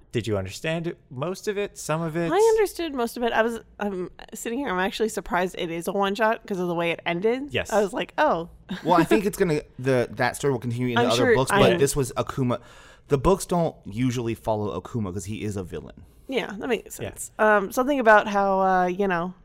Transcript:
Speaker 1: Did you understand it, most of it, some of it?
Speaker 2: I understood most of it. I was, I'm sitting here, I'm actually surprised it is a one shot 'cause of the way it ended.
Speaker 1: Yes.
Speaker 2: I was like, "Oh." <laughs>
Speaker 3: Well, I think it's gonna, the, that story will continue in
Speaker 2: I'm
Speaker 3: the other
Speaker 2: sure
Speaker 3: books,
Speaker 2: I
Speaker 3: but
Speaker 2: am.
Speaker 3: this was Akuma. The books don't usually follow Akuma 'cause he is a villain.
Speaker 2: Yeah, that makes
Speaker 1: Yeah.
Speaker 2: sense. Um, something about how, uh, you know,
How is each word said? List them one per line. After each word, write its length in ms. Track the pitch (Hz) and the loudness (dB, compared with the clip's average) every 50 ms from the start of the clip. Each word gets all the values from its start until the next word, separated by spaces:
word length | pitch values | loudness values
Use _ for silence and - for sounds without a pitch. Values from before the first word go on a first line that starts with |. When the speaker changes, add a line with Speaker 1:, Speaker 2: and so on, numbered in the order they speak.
| - _ | -12 _
Speaker 1:
Did 140 | - 120 98 | -6 -4 -2
you 100 | 110 107 | -2 -2
understand 500 | 98 95 92 - - - 160 160 170 165 | -2 -2 -4 -8 -8 -6 -4 -4 -4 -4
it, 120 | 170 175 - _ - | -6 -8 -10 _ -16
most 380 | - 123 143 175 190 - - 208 | -10 -8 -6 -6 -6 -6 -6 -6
of 80 | 202 | -4
it, 220 | 202 202 - - - | -4 -4 -6 -8 -8
some 240 | - - 156 160 | -6 -4 -4 -2
of 140 | 170 165 151 | -2 -4 -2
it? 140 | 165 170 170 | -2 -2 0
Speaker 2:
I 60 | 320 | 2
understood 560 | 392 440 453 440 453 415 349 - - 339 330 277 | 4 4 4 4 4 2 0 -2 -4 -6 -6 -4
most 220 | 262 233 233 - | -4 -4 -4 -2
of 60 | 240 | -2
it. 100 | 247 233 | -2 0
I 80 | 233 - | 2 2
was, 180 | 220 240 233 226 - - - - | 0 0 -2 -6 -10 -12 -8 -6
I'm 300 | 208 208 196 180 180 - - - - - - | -6 -4 -4 -6 -8 -8 -12 -16 -20 -16 -12
sitting 240 | - - 233 233 277 | -10 -6 -6 -4 -4
here, 100 | 285 233 | -2 -2
I'm 100 | 185 180 | 0 0
actually 300 | 185 202 - - 220 226 | 0 0 0 0 -2 -2
surprised 460 | - 202 175 - - 175 185 175 - - | -2 -4 -6 -2 -2 0 0 -2 -4 -6
it 120 | 180 165 | -6 -6
is 180 | 165 170 165 - | -6 -6 -4 -4
a 40 | |
one 220 | 175 196 202 196 202 | -2 0 0 0 0
shot 320 | 226 226 214 226 - - | 2 2 2 0 0 -4
'cause 120 | - 208 175 | -6 -4 -2
of 100 | 180 175 | -2 -2
the 60 | 170 | 0
way 160 | 165 170 170 | 0 0 0
it 100 | 165 - - | -2 -2 -4
ended. 420 | 170 170 170 185 220 240 262 285 285 | -4 -2 0 0 0 0 0 -4 -4
Speaker 1:
Yes. 220 | 127 107 - - | -4 -4 -2 0
Speaker 2:
I 80 | 220 202 | 2 2
was 140 | 220 180 208 | 2 2 -2
like, 180 | 208 180 - - - | -4 -8 -4 0 0
"Oh." 320 | 311 294 202 165 170 170 - - - - | 2 2 2 0 -2 -6 -12 -18 -12 -12
<laughs> 160 | 185 - - | -10 -4 0
Speaker 3:
Well, 100 | 156 175 170 | 4 4 4
I 40 | 160 | 6
think 200 | - 339 - 180 | 6 4 4 2
it's 140 | 202 - - | 2 0 0
gonna, 240 | 196 175 151 151 - - _ - | 0 2 0 -2 -4 -6 _ -4
the, 300 | 127 135 131 123 117 - | 0 2 2 2 2 0
that 240 | - 110 127 123 - | -2 -2 -2 -2 -2
story 160 | - - 143 | 0 0 0
will 80 | 135 113 | 0 0
continue 280 | - 123 117 120 127 123 | -2 -4 -2 -2 -2 0
in 100 | 120 120 | 2 2
Speaker 2:
I'm 80 | 120 | 2
Speaker 3:
the 40 | 123 | 4
other 40 | 117 | 4
Speaker 2:
sure 180 | 123 127 247 220 | 4 4 4 4
Speaker 3:
books, 160 | 196 131 - | 4 4 4
Speaker 2:
I 100 | 202 202 | 4 6
Speaker 3:
but 120 | - 190 | 6 6
Speaker 2:
am. 60 | 185 175 | 6 4
Speaker 3:
this 180 | 139 139 - | 2 2 2
was 160 | 147 131 117 | 0 -2 -2
Akuma. 480 | - - 113 - - - 131 123 120 - - - - - - - - - - - | -2 -4 -4 -4 -2 -2 0 0 -2 -2 -6 -12 -20 -20 -20 -20 -20 -16 -6 -2
The 80 | 143 139 | 0 2
books 280 | 120 165 196 180 - | 4 4 2 2 0
don't 280 | - 180 175 165 156 - - - | -2 0 0 0 0 -2 -6 -12
usually 480 | - 98 113 127 131 117 127 117 117 113 | -8 -4 -2 0 0 0 -2 -2 -4 -4
follow 440 | - - 113 110 107 104 104 - 113 | -4 -2 -2 -2 -2 -2 -4 -4 -6
Akuma 340 | - - - 120 104 92 87 | -8 -6 -6 -4 -4 -4 -6
'cause 100 | 104 90 | -6 -8
he 180 | 98 110 - | -8 -8 -6
is 140 | 92 107 95 | -6 -6 -4
a 60 | 101 90 | -6 -8
villain. 380 | 80 87 78 69 62 - - - - - - - - | -8 -10 -12 -12 -12 -18 -20 -20 -20 -20 -18 -10 -6
Speaker 2:
Yeah, 240 | 269 226 175 - 196 196 | -4 -4 -4 -4 -8 -8
that 100 | - 277 | -4 -2
makes 300 | - - - - - - | -2 -4 -4 -8 -14 -12
Speaker 1:
Yeah. 100 | 120 95 | -12 -10
Speaker 2:
sense. 200 | - - - - _ - | -10 -12 -16 -10 _ 0
Um, 320 | 214 214 214 208 196 196 | 2 4 4 4 2 0
something 280 | - 262 254 262 294 269 | -2 -2 0 0 0 2
about 260 | 233 220 214 208 220 | 6 8 8 8 6
how, 340 | 214 202 202 196 196 190 190 | 4 0 0 2 2 2 2
uh, 260 | 190 190 185 185 180 | 2 4 4 2 2
you 200 | 180 180 190 202 196 | 0 0 0 0 0
know, 240 | 180 170 170 185 180 - - | 0 0 -2 -4 -8 -12 -16